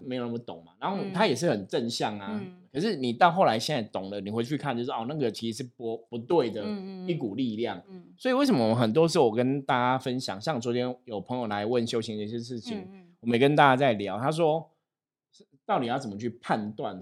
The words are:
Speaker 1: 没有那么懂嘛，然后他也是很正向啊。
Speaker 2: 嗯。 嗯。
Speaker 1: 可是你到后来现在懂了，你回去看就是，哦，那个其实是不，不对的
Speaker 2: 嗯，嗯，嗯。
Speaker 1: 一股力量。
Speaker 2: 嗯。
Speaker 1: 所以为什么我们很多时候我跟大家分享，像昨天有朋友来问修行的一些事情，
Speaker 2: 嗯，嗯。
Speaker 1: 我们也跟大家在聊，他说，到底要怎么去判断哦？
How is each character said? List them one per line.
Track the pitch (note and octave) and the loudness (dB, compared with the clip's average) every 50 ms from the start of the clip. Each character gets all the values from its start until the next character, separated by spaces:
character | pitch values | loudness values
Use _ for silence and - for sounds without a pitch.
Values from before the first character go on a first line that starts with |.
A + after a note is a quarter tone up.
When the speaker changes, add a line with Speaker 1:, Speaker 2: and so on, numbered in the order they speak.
| - | -8
Speaker 1:
没 | C3+ B2+ | -6 -6
有 | B2+ A#2+ | -4 -4
那 | A#2 | -4
么 | A#2 A#2 | -6 -6
懂 | A#2 - F2 E2 E2 | -8 -10 -12 -14 -16
嘛， | - - G2+ | -20 -12 -8
然 | - F3 | -6 -4
后 | G3+ F#3+ C#3+ F#3+ C#3 | -4 -4 -4 -2 0
他 | F3 A3 F#3+ | 2 2 2
也 | B2+ | 2
是 | - E3+ E3+ | 2 2 2
很 | B2 G#2 F#2+ - | 2 0 -2 -2
正 | - D3+ A#2 A#2 | -2 -2 -2 -2
向 | A#2 - D#3 A#2 G#2 G2 | -2 -2 -2 -2 -4 -6
啊。 | G2 G2 G#2+ G#2+ | -6 -6 -6 -6
Speaker 2:
嗯。 | G2 F3+ | -6 -8
嗯。 | - - - _ - | -12 -18 -20 _ -4
Speaker 1:
可 | C#3 | -2
是 | F#3 A3+ G3 | 0 0 0
你 | C#3+ C3 B2 A2+ | 0 0 -2 4
到 | A#2 F#3 E3+ | 6 6 6
后 | E3 F#3 F3+ | 6 6 4
来 | C#3 A2 A2+ | 4 4 2
现 | - - D3+ | 0 0 -2
在 | B2+ G#2+ - | -2 -2 -4
懂 | - F#2+ F#2+ F#2+ | -6 -6 -6 -6
了， | G2+ G#2 | -6 -6
你 | F#2+ G2+ | -6 -4
回 | G#2+ A#2 A#2 | -2 -2 -2
去 | B2+ D3+ C3+ | -2 -2 -4
看 | - C#3+ B2 | -2 -4 -4
就 | A#2 A#2+ | -2 -4
是， | C3+ | -4
哦， | C#3 B2 A2+ B2 | -4 -6 -6 -6
那 | D#3 | -4
个 | D#3 C3 A2+ | -2 -2 -2
其 | G#2 - A2+ A2+ | -2 -2 -4 -6
实 | A2 A2 | -6 -6
是 | C3 | -8
不， | B2 - - A#2+ A2+ A2 - - _ | -12 -12 -10 -8 -8 -8 -8 -10 _
不 | A#2+ A#2 | -10 -10
对 | A2+ C3 F3 E3 B2+ A2+ | -2 2 2 4 4 2
的 | G2 A2 G#2 | -2 -4 -6
Speaker 2:
嗯， | |
嗯， | G#3+ G#3 G3+ F#3 F#3+ F#3+ F#3 F#3 | -6 -6 -8 -8 -10 -12 -8 -4
嗯。 | F#3 | -4
Speaker 1:
一 | F3 | -4
股 | D3 C#3 G#2 G2 | -2 -4 -4 -2
力 | B2+ C3 A#2 G#2+ | -2 -2 -2 -2
量。 | G#2+ A2+ A2 G2 - - - | -2 -4 -4 -4 -8 -12 -16
Speaker 2:
嗯。 | F#3+ F3+ E3+ - - - | -18 -18 -18 -20 -16 -4
Speaker 1:
所 | - B3+ | -2 0
以 | B3+ | 2
为 | C4 C#4+ | 4 4
什 | C4 G#3+ | 4 4
么 | C3+ A2+ | 4 4
我 | A2 | 4
们 | A2+ | 4
很 | A#2+ A#2+ A2 | 4 2 4
多 | A2 D#3+ E3 E3 | 4 4 4 4
时 | - F3 | 4 4
候 | C3+ | 4
我 | A#2 G#2 | 4 4
跟 | A#2+ B2 B2+ C#3 C#3+ | 2 2 2 0 0
大 | C3+ - C#3 | 0 0 0
家 | B2 A#2+ B2 C3 B2+ | 2 2 2 0 0
分 | - C3 B2+ C3 | -2 -4 -4 -4
享， | B2+ - F#2+ G2 | -4 -6 -8 -6
像 | G#2+ D#3+ D#3 A#2+ | -4 -4 -4 -2
昨 | A2+ B2 A#2+ | -2 -2 -2
天 | B2 B2 B2+ B2+ - _ | -2 -2 -4 -6 -8 _
有 | B2 A2 G2 | -10 -8 -8
朋 | F#2 - B2 B2+ | -6 -6 -6 -6
友 | A#2+ G#2+ | -4 -4
来 | G#2 G2+ G#2 | -4 -2 -2
问 | A2 B2 B2 A#2 | 0 2 2 0
修 | A#2 B2+ A#2 | 0 -2 -4
行 | G#2+ A2+ G#2+ G#2+ | -4 -4 -6 -6
的 | G#2 | -6
一 | G#2 | -6
些 | A#2 A#2+ | -6 -8
事 | A#2 A#2+ B2+ A2+ | -8 -8 -10 -10
情， | - B3 A3 G3+ | -8 -8 -8 -8
Speaker 2:
嗯， | F3+ - | -10 -12
嗯。 | - - - - _ _ | -16 -20 -20 -20 _ _
Speaker 1:
我 | - A#2 | 0 2
们 | A#2+ | 4
也 | A2+ | 6
跟 | C3+ C#3 D3 | 6 6 8
大 | D3 D3 | 8 8
家 | C#3 B2+ B2+ | 8 8 6
在 | C#3+ C3 A2 | 4 4 2
聊， | G2+ G2+ G2 F#2 G#2+ | 2 -2 -4 -4 -2
他 | B2+ D3 | -2 -2
说， | D#3 D#3+ E3+ D3+ D#3 D#3+ D#3 - _ _ _ _ _ _ _ _ _ _ _ _ _ - G3+ _ _ _ _ - | 0 2 2 2 2 0 -4 -8 _ _ _ _ _ _ _ _ _ _ _ _ _ -20 -20 _ _ _ _ -2
到 | G3+ E3+ | 0 0
底 | B2+ A#2 | 0 0
要 | B2 C#3 | -2 -2
怎 | - A2 | -4 -6
么 | G2 G2+ | -6 -6
去 | A#2 A#2+ A#2 - | -6 -6 -6 -6
判 | - - - A2+ G#2 G#2+ G#2+ | -4 -2 -2 -2 -2 -4 -6
断 | - C#3+ G#2+ F#2+ | -6 -6 -8 -8
哦？ | F#2 | -8